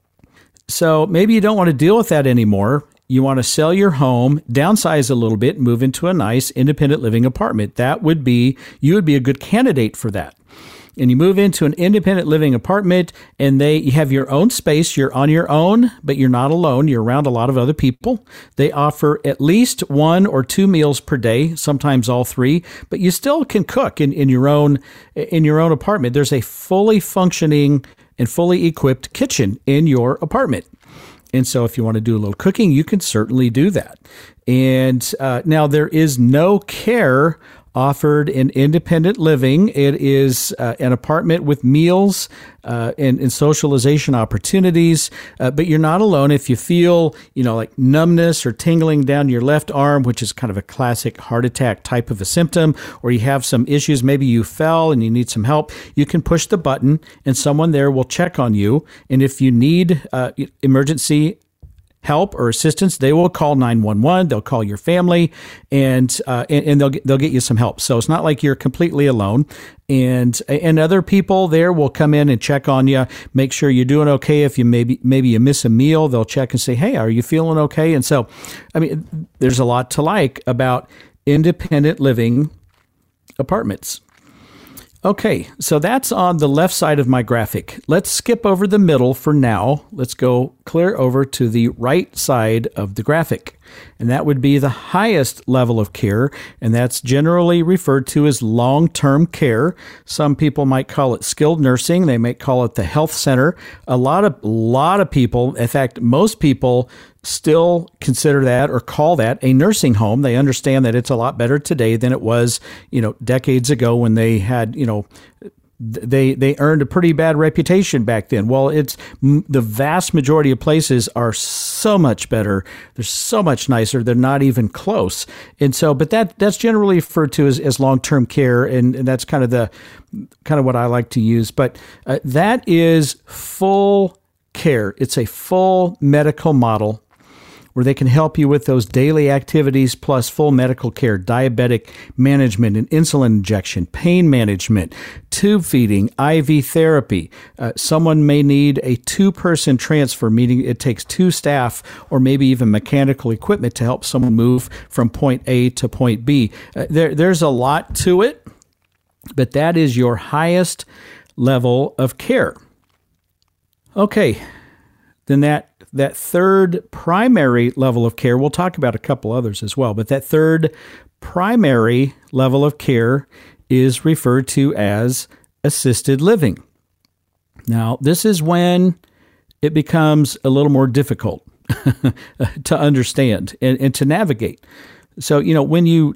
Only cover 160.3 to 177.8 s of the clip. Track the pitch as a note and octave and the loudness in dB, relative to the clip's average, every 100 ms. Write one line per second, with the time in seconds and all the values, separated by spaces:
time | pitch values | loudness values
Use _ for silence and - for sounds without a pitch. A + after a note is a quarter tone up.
160.3 | D3 E3+ F3+ F3 - - - - - _ | -2 0 0 -2 -6 -16 -20 -20 -20 _
161.3 | - B2+ B2+ B2 B2 D3 - C3 - - | -2 0 2 2 0 -2 -2 -4 -4 -2
162.3 | B3+ - - _ _ _ _ _ _ _ | 0 -2 -6 _ _ _ _ _ _ _
163.3 | _ _ _ _ _ _ G3 G3+ G#3+ D#3 | _ _ _ _ _ _ -4 -2 2 0
164.3 | G#2 - - - _ _ _ _ _ - | -2 -10 -20 -20 _ _ _ _ _ -2
165.3 | C#3 D3 D3 - _ - C3+ C#3 - - | 2 2 0 -6 _ -10 -4 -4 -6 -4
166.3 | F3 F#3+ F#3+ F#3 F3+ - - E3+ F#3 B3+ | 0 2 4 2 -2 -8 -10 -2 0 2
167.3 | A3 C3 A#2+ A#2+ C3+ C3 A#2 A#2 - B2+ | 2 4 2 0 0 -2 0 -2 -2 0
168.3 | B2 C#3+ - F3+ E3+ B2+ A2 - C3 A2 | 0 0 -2 -6 -4 -4 -4 -6 -6 -4
169.3 | B2 A#2 G2+ G#2+ - B2 G#2 G#2+ C#3 - | -4 -4 -8 -8 -4 -4 -4 -4 -6 -2
170.3 | D#3 D#3+ D#3+ D#3+ - - - _ _ - | 0 2 2 -2 -6 -20 -20 _ _ -10
171.3 | F3 G3 A#3+ D#3+ A#2+ A2+ B2 C3+ - _ | -4 0 2 2 4 2 2 0 -4 _
172.3 | C3 C3 C3+ D3 C#3+ - A#2+ A#2 C#3 - | -2 0 2 0 -2 -2 0 2 0 -4
173.3 | - - _ - C3 C3 A#2+ D#3+ D#3 B2 | -18 -20 _ -2 2 2 2 0 0 2
174.3 | B2+ C3 - C#3 G2+ G2+ G#2 A#2+ B2+ - | 0 0 0 0 0 -2 0 -2 -4 -10
175.3 | _ _ _ D3 - C3 A2+ - C3+ F3 | _ _ _ -4 -2 0 0 0 0 2
176.3 | A3+ B2+ - - _ _ _ _ _ _ | 2 0 -4 -12 _ _ _ _ _ _
177.3 | _ _ - - A#2 | _ _ -12 -4 -2